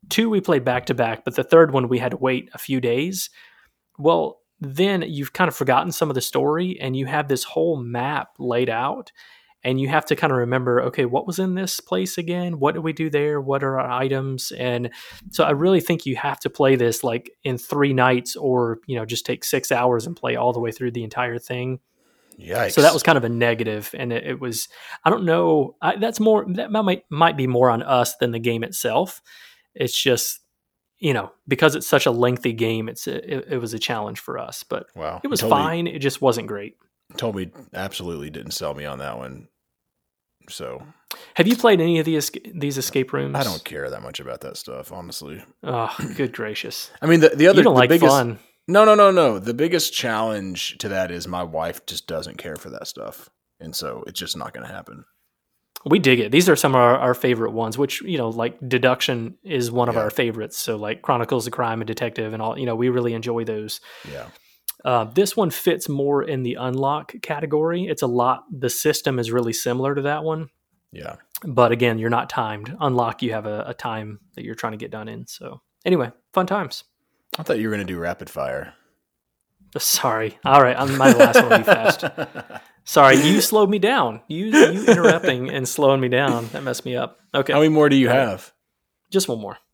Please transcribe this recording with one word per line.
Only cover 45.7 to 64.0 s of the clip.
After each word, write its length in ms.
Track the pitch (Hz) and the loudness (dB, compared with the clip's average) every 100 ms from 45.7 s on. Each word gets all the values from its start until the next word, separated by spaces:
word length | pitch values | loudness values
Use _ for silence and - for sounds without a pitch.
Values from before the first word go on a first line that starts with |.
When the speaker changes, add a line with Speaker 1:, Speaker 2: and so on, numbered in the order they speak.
| 123 113 - - | -6 -6 -8 -10
Speaker 1:
<clears throat> 100 | - | -6
good 180 | 131 | -6
gracious. 580 | - 110 107 113 - - - | -4 -10 -8 -10 -12 -14 -6
Speaker 2:
I 40 | 151 | 2
mean, 140 | 165 | 6
the, 100 | 156 | 6
the 180 | 139 165 | 6 6
other, 120 | 196 | 8
Speaker 1:
You 40 | |
don't 100 | 226 | 6
Speaker 2:
the 60 | 131 | 6
Speaker 1:
like 80 | 127 | 6
Speaker 2:
biggest 220 | 170 165 139 | 6 6 4
Speaker 1:
fun. 240 | 120 110 _ _ - | 2 -6 _ _ 0
Speaker 2:
No, 180 | 190 214 | 6 6
no, 100 | 214 | 8
no, 160 | 202 | 6
no. 280 | 185 147 104 | 6 2 2
The 140 | 101 | -6
biggest 400 | 120 165 170 - | -2 0 0 -2
challenge 840 | - 123 110 113 107 95 90 - - | -4 -4 -2 -2 -4 -6 -8 -10 -8
to 100 | 107 | -6
that 220 | 95 92 | -4 -4
is 160 | 85 82 | -6 -8
my 160 | 90 | -6
wife 420 | 87 80 82 - - | -6 -6 -6 -8 -12
just 220 | 82 - | -14 -8
doesn't 300 | 80 - - | -8 -8 -14
care 180 | 87 76 | -14 -14
for 140 | - | -14
that 180 | 57 - | -16 -14
stuff. 420 | - 53 - - _ _ _ | -14 -14 -14 -20 _ _ _
And 160 | 82 80 | -12 -10
so 280 | 76 60 - | -10 -10 -12
it's 120 | - | -12
just 180 | - - | -10 -10
not 160 | 64 | -10
gonna 140 | - 60 | -14 -16
happen. 360 | - - - - _ _ _ _ _ _ - - | -16 -18 -20 -20 _ _ _ _ _ _ -12 2
Speaker 1:
We 140 | 175 | 4
dig 200 | 139 123 | 6 4
it. 120 | 104 | 4
These 180 | 139 180 | 4 6
are 60 | 147 | 4
some 200 | 147 131 | 4 6
of 60 | |
our, 160 | 120 131 | 6 6
our 160 | 127 | 2
favorite 380 | 123 131 117 110 | 0 0 0 -2
ones, 260 | 110 110 113 | -2 -4 -2
which, 240 | 139 - | -4 -4
you 160 | - 165 | -6 -4
know, 120 | 117 | -4
like, 280 | 113 120 - 131 | -4 -6 -6 -4
deduction 680 | 127 127 127 - 123 113 - | 2 2 2 -2 -4 -6 -12
is 280 | 190 143 120 | -6 -4 -2
one 160 | 120 120 | 0 0
of 60 | 117 | 0
Speaker 2:
Yeah. 60 | |
Speaker 1:
our 80 | 107 | -2
favorites. 480 | - 120 110 107 - | 0 -2 -2 -8 -8
So, 180 | - 107 | -6 -6
like, 260 | 104 110 | -6 -8
Chronicles 460 | - 127 117 131 117 | -2 0 0 -2 -4
of 60 | |
Crime 280 | - 120 113 | -4 -4 -4
and 60 | 110 | -6
Detective 460 | 113 120 - 110 | -6 -6 -6 -8
and 80 | 110 | -6
all, 160 | 110 117 | -6 -4
you 60 | 127 | -4
know, 100 | 113 | -2
we 140 | 127 | 0
really 240 | 123 120 | 0 -2
enjoy 320 | 113 113 117 113 | -4 -4 -6 -4
those. 340 | 110 107 - - - | -8 -8 -12 -14 -20